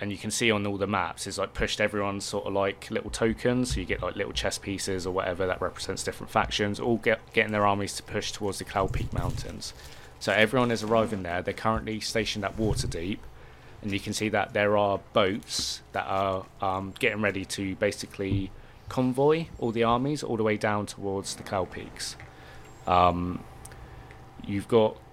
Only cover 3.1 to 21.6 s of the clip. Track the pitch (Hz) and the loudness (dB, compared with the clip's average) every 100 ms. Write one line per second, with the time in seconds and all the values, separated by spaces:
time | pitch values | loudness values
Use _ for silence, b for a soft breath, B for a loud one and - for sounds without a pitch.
3.1 | - 113 110 123 123 123 101 90 98 90 | 0 0 2 2 2 2 -2 -2 -2 -2
4.1 | 101 - - 98 - 101 95 - 95 90 | -2 -4 -2 -2 -2 -4 -4 -2 -2 0
5.1 | 92 92 87 92 90 90 - - 92 - | 0 0 0 0 0 -2 -4 -6 -4 -4
6.1 | - - 113 110 - 104 104 120 110 117 | -6 0 2 2 2 0 2 2 2 2
7.1 | 110 - 113 107 104 101 101 98 - - | 0 2 2 2 4 4 4 0 -6 -6
8.1 | 107 - - 101 90 95 98 95 - - | -4 -4 -4 -4 -4 -2 0 0 0 -2
9.1 | - 90 - - - - B B B B | -2 -2 -2 -6 -8 -10 B B B B
10.1 | B - 101 110 131 120 110 107 113 107 | B 2 6 6 6 4 2 4 4 4
11.1 | 101 87 87 92 - 110 110 110 107 - | 0 -2 -2 -2 0 0 0 -2 -4 -2
12.1 | 117 104 107 98 107 107 - - 82 90 | -2 -2 -2 -4 0 0 0 -2 -4 -4
13.1 | 113 - B B B B B 107 98 107 | -6 -10 B B B B B -4 -4 -4
14.1 | - 107 104 - 104 104 104 101 98 - | -2 0 2 0 2 4 4 4 2 2
15.1 | 113 95 104 - - - - - 98 - | 4 4 2 -4 -4 -4 -6 -6 -6 -2
16.1 | 98 98 95 - - 98 95 95 - 120 | 0 0 0 -6 -4 -2 -2 -6 -2 0
17.1 | 104 104 95 92 - 98 90 101 - 101 | 2 0 0 -6 -4 -4 0 0 0 -8
18.1 | - 98 98 95 B B B - 131 127 | -6 0 0 -2 B B B -6 0 0
19.1 | 127 143 165 160 - 120 113 113 120 139 | 4 4 4 0 -4 -2 2 4 4 2
20.1 | 147 - 113 110 107 110 104 98 - 98 | -2 -2 0 2 2 2 0 -2 -6 -4
21.1 | 98 - - - 98 | -2 -4 -10 -4 -2